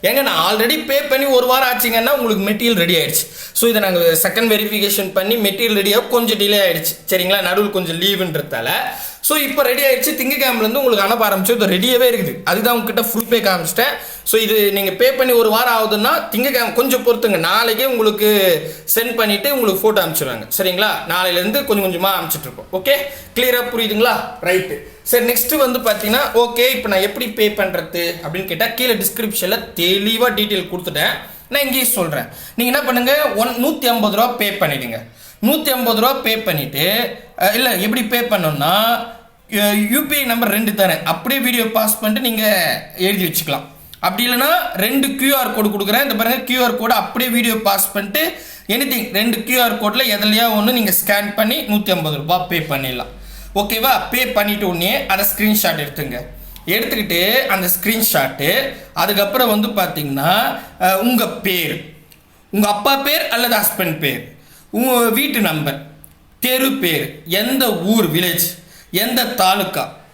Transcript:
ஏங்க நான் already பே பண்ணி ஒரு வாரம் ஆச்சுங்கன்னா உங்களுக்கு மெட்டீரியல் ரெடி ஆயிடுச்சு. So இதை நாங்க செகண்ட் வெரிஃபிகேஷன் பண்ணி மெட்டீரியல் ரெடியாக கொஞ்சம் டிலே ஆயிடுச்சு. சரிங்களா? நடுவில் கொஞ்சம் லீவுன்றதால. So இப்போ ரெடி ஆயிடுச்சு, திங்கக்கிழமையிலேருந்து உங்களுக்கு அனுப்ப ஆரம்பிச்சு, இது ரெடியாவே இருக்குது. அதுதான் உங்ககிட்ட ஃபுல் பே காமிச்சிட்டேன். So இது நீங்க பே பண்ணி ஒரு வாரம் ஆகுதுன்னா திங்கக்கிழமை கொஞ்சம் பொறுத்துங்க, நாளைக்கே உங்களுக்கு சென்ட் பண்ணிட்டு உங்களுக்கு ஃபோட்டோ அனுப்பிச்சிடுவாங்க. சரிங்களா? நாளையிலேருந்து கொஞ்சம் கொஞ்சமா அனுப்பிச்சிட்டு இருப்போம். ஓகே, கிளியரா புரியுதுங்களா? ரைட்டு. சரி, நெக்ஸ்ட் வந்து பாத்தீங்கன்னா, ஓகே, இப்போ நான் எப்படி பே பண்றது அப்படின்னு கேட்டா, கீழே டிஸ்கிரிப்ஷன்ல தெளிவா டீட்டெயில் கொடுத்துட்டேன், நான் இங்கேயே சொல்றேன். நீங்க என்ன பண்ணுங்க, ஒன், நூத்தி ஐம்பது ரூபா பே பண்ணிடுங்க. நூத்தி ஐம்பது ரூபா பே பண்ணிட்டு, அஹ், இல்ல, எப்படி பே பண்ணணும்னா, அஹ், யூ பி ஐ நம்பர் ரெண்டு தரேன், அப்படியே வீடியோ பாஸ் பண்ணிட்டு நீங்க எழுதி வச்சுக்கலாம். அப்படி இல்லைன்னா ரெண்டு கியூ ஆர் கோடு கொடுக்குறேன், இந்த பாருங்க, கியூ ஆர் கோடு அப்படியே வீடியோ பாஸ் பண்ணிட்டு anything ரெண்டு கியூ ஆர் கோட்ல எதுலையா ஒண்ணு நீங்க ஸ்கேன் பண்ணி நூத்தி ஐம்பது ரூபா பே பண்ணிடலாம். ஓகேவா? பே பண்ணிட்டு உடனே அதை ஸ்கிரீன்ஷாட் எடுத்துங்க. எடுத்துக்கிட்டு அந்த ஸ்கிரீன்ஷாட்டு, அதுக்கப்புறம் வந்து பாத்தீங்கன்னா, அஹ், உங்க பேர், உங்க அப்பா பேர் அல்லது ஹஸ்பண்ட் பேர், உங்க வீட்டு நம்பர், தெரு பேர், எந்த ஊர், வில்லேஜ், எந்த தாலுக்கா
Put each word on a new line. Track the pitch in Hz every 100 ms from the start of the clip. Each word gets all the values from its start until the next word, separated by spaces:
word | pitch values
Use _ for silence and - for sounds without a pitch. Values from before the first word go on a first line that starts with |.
ஏங்க | 185 262
நான் | 262 170 170
already | 214 233 311
பே | - 285
பண்ணி | 285 262 277
ஒரு | 254 254
வாரம் | 254 254
ஆச்சுங்கன்னா | 247 240 226 233
உங்களுக்கு | 285 233 214 196
மெட்டீரியல் | 214 233 208
ரெடி | 170
ஆயிடுச்சு. | 170 143 - - - -
So | - 233
இதை | 214
நாங்க | 196 175
செகண்ட் | 170 160 190 220 233
வெரிஃபிகேஷன் | 214 214 208 202 - 190
பண்ணி | 190 196 233
மெட்டீரியல் | 208 196 233 208
ரெடியாக | 196 208 240
கொஞ்சம் | 240 233 214
டிலே | 202 208
ஆயிடுச்சு. | 190 165 165 - -
சரிங்களா? | 185 180 196
நடுவில் | 180 190 208
கொஞ்சம் | 185 170 165
லீவுன்றதால. | 190 190 185 151 139 123 117 202 - - - -
So | - 302
இப்போ | 277 269
ரெடி | 247 254
ஆயிடுச்சு, | 269 254 302
திங்கக்கிழமையிலேருந்து | - 254 285 262 233 214
உங்களுக்கு | 262 262 214
அனுப்ப | 196 233 214
ஆரம்பிச்சு, | 196 190
இது | 226 202
ரெடியாவே | 185 240 247 254
இருக்குது. | 233 175 -
அதுதான் | - 185 226
உங்ககிட்ட | 240 220 214
ஃபுல் | 220 208 -
பே | 233
காமிச்சிட்டேன். | 190 180 160 - 262 - - -
So | - 220
இது | 214 220 202
நீங்க | 196 196
பே | 185 254
பண்ணி | 262 262
ஒரு | 240 220
வாரம் | 220 247
ஆகுதுன்னா | 226 214 208 233 320 -
திங்கக்கிழமை | 214 269 254 233
கொஞ்சம் | 233 269 254 233
பொறுத்துங்க, | 220 226 180
நாளைக்கே | 165 208 233 220
உங்களுக்கு | 269 240 214 208 214 208 190 156 - - -
சென்ட் | - 240
பண்ணிட்டு | 226 214 202 262 277
உங்களுக்கு | 220 185
ஃபோட்டோ | 214 208
அனுப்பிச்சிடுவாங்க. | 165 156 135 113 - -
சரிங்களா? | 185 180 214 160 165
நாளையிலேருந்து | 175 185 175 190 262
கொஞ்சம் | 277 208 190
கொஞ்சமா | 170 190
அனுப்பிச்சிட்டு | 185 160 156
இருப்போம். | 131 107 - 185
ஓகே, | 190 285 285 - -
கிளியரா | - 254 247 247
புரியுதுங்களா? | 233 220 208 240 208 - -
ரைட்டு. | 175 185 190 143 - -
சரி, | - 240 240
நெக்ஸ்ட் | - 247 294
வந்து | 262 247
பாத்தீங்கன்னா, | 220 196 208 247 285
ஓகே, | 226 240 233 254
இப்போ | 269 220
நான் | 190
எப்படி | 208 208 240
பே | 233 214
பண்றது | 208 190 175 156 175 170 170
அப்படின்னு | 147 180
கேட்டா, | 185 165 233
கீழே | 226 254
டிஸ்கிரிப்ஷன்ல | 208 190 - 220 - 185 226 214 -
தெளிவா | 175 196 208 220 240 202
டீட்டெயில் | 208 196 175
கொடுத்துட்டேன், | 180 175 147 190 - - - -
நான் | 277
இங்கேயே | 269 254
சொல்றேன். | 247 214 170 143 110 - -
நீங்க | - 247 277
என்ன |
பண்ணுங்க, | 277 240 247 294 294 196
ஒன், | 233 233
நூத்தி | 269 - 247
ஐம்பது | 233 208 196
ரூபா | 247
பே | 240 208
பண்ணிடுங்க. | 202 165 135 123 113 - - - -
நூத்தி | 220 302 294
ஐம்பது | 254 233 214
ரூபா | 247
பே | 269 220 220
பண்ணிட்டு, | 214 151 131 139 170 214 233 - - -
அஹ், | 190
இல்ல, | 214 254 185
எப்படி | 208 233
பே | 226 240
பண்ணணும்னா, | 240 208 160 143 151 196 226 233 233 - - _ _
அஹ், | 208 208 208 208
யூ | 262 294
பி | 294
ஐ |
நம்பர் | 262 233 226
ரெண்டு | 202 220 202
தரேன், | 190 156
அப்படியே | 151 160 240 277
வீடியோ | 247 240 220
பாஸ் | 220 214 -
பண்ணிட்டு | 220 214 247
நீங்க | 220 214 196 160 120 - -
எழுதி | 185 196
வச்சுக்கலாம். | 170 - - 139 - - - -
அப்படி | 185 196 240
இல்லைன்னா | 247 285 349 349
ரெண்டு | - 214 277 269
கியூ | 269 269 269
ஆர் | 247
கோடு | 220 208
கொடுக்குறேன், | 208 202 226
இந்த | 277
பாருங்க, | 214 226 247
கியூ | - 254
ஆர் | 247 -
கோடு | 220
அப்படியே | 226 190 - 247
வீடியோ | 233 233 220
பாஸ் | 220 - -
பண்ணிட்டு | 208 202 254 330 330 - - -
anything | 226 277 247 214
ரெண்டு | 196 226 226
கியூ | 220 254
ஆர் | 240 214
கோட்ல | 208 226
எதுலையா | 262 202 214 214 233
ஒண்ணு | 214 214
நீங்க | 247 202 180
ஸ்கேன் | - 202 208
பண்ணி | 202 220 294
நூத்தி | 240 208 202
ஐம்பது | 175 160 143
ரூபா | 151 180
பே | 180 170
பண்ணிடலாம். | 151 139 135 123 - - - - -
ஓகேவா? | 202 208 220 226 - 185
பே | 247 254
பண்ணிட்டு | 208 202 208 196
உடனே | 175 180 262 -
அதை | 196 202 -
ஸ்கிரீன்ஷாட் | 214 214 175 156
எடுத்துங்க. | 143 - 139 123 - - - - -
எடுத்துக்கிட்டு | 208 226 220 208 170 190 247 -
அந்த | 190 180
ஸ்கிரீன்ஷாட்டு, | - 202 220 220 160 131 - 143 226 - - -
அதுக்கப்புறம் | - 180 196 196 254 240 208
வந்து | 214
பாத்தீங்கன்னா, | 202 180 160 147 139 151 202 - - - -
அஹ், | 185
உங்க | 190 240 247 208
பேர், | - 196 180 156 - - - - - _ _ _
உங்க | 196 208
அப்பா | 208 269 277
பேர் | 285 311 -
அல்லது | 233 240 220
ஹஸ்பண்ட் | 196 - 175 151
பேர், | 147 120 - - - - -
உங்க | 208 254 247 233
வீட்டு | 208 285 233
நம்பர், | 190 156 143 135 - - - - - _
தெரு | 247 262 269
பேர், | - 175 165 - - 165
எந்த | 185 240 269 240
ஊர், | 180 180 226 175
வில்லேஜ், | 156 180 175 - - - - -
எந்த | 175 233 247
தாலுக்கா | 240 - 185 202 180 151 101 - -